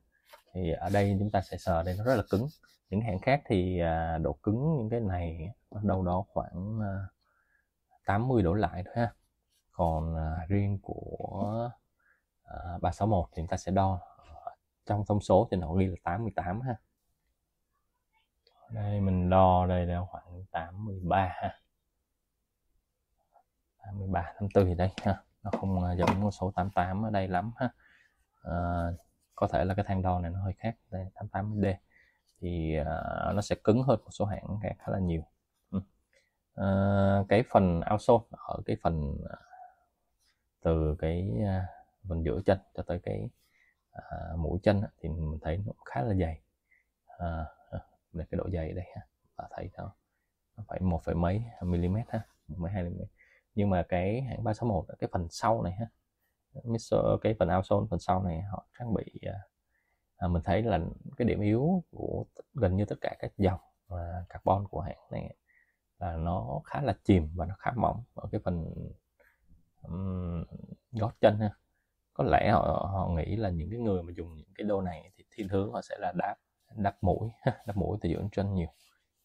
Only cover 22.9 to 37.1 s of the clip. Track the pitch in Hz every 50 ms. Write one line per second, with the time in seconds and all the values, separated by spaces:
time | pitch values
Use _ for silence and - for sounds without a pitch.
22.9 | _ _ _ _ _ _ _ _ _ _ _ _ _ _ _ _ _ _ - 101
23.9 | 98 101 98 95 92 87 85 - - - 104 98 - 107 98 92 87 82 92 98
24.9 | - - - 107 92 - - _ _ _ - 101 - - - 95 95 90 90 90
25.9 | 90 87 87 - 92 95 104 104 - - 92 95 - - 92 98 - 92 87 92
26.9 | 92 98 110 113 104 98 95 90 90 87 101 117 117 - 131 120 - _ _ _
27.9 | _ _ _ _ _ _ _ _ _ _ - - 82 87 87 87 87 85 85 85
28.9 | 85 - - _ _ _ _ _ _ - 101 101 - - 85 95 98 101 98 -
29.9 | 98 92 90 92 90 90 87 85 90 95 95 95 90 - - 113 117 - _ _
30.9 | 95 92 95 92 - - 104 104 - 98 98 107 107 104 98 101 95 - _ _
31.9 | _ _ _ _ _ _ _ _ _ _ - 87 87 85 80 78 78 76 76 76
32.9 | 80 82 - - 50 50 - 82 87 101 - - 95 - - - 135 127 127 135
33.9 | 117 107 - - - - - 104 - - - - 101 107 - - - - - -
34.9 | 107 98 95 87 82 80 80 - _ _ _ _ _ _ _ _ - 95 95 -
35.9 | _ _ _ _ _ _ _ _ _ _ _ _ _ - 98 98 95 98 98 101
36.9 | 101 98 98 98